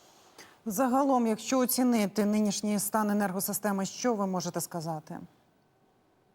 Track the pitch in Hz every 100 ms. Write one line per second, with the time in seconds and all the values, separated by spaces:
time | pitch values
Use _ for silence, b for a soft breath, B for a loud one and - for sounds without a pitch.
0 | B B B B B B 226 196 262 262
1 | 277 254 226 220 - 262 247 - 254 233
2 | 202 - 208 214 208 - 208 208 208 220
3 | 208 208 202 185 190 196 208 196 190 -
4 | 247 214 196 185 170 175 - 175 160 156
5 | - 170 175 _ _ _ _ _ _ _
6 | _ _ _